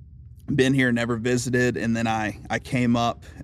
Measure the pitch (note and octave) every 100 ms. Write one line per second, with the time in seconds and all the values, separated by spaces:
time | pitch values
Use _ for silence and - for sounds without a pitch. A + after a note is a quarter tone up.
0 | - - - - - C#3 C3 C3+ B2+ A#2
1 | A#2 A#2 A#2+ B2 B2 B2 B2 A2+ A2+ A2+
2 | A2+ A2 G#2+ - - A2+ - B2+ B2 A#2+
3 | A#2 - - -